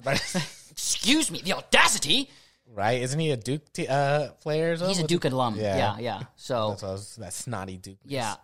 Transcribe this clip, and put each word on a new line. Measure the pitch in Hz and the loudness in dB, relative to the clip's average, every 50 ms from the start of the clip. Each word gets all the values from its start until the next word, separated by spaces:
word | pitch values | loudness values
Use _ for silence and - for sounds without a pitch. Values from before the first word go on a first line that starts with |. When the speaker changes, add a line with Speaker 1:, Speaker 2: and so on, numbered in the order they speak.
| - | -2
Speaker 1:
But | 135 139 | -2 0
<laughs> | - - - - 180 143 - - - - - | 0 0 -2 -2 -4 -4 -4 -8 -16 -20 -16
Speaker 2:
Excuse | - - - - - - - 196 277 320 294 208 | -10 -6 -4 -2 -2 0 2 4 4 4 2 0
me, | 165 - - | -4 -6 -4
the | 185 190 | -4 -4
audacity. | - - - - 254 330 349 - - - 139 175 262 277 - - - - _ _ _ _ - | -4 0 4 6 6 6 6 4 2 2 2 2 2 0 -2 -8 -20 -20 _ _ _ _ -10
Speaker 1:
Right? | 113 101 98 110 127 123 | -4 0 2 2 2 2
Isn't | 123 127 135 156 | 0 0 0 0
he | 165 156 | 0 0
a | 139 117 | 0 -2
Duke | 104 120 135 156 - _ - | -2 -4 -4 -4 -6 _ -8
t-, | - 165 - | -6 -2 0
uh, | 131 143 143 139 143 151 143 120 - - | 2 2 2 4 2 2 0 -2 -8 -8
player | - 156 151 156 160 165 170 | -4 -2 0 0 0 0 0
or | |
something? | 165 175 185 | 0 0 0
Speaker 2:
He's | 196 180 | 0 0
a | 160 | 2
Speaker 1:
What's | 151 | 2
Speaker 2:
Duke | 170 - - | 2 2 2
Speaker 1:
it | 147 127 | 2 2
Speaker 2:
alum. | 131 127 120 107 | 2 2 2 0
Speaker 1:
Yeah. | 101 107 101 95 | 0 0 2 2
Speaker 2:
Yeah, | - - 110 104 107 | 2 2 0 0 -2
yeah. | 117 120 104 95 - - _ | -4 -4 -4 -6 -8 -12 _
So | - - - 131 117 107 107 | -14 -8 -4 -2 0 0 0
Speaker 1:
That's | 104 98 - | -2 -4 -6
what | 95 | -6
I | 95 | -6
was, | 98 104 - - | -8 -8 -12 -14
that | 117 107 87 - | -14 -12 -10 -10
snotty | - - 127 117 98 95 95 95 92 | -10 -8 -6 -6 -6 -6 -8 -10 -12
Duke. | - 98 95 - - | -12 -16 -18 -16 -12
Speaker 2:
yeah, | - 139 131 117 107 98 - | -8 -6 -4 -4 -4 -6 -8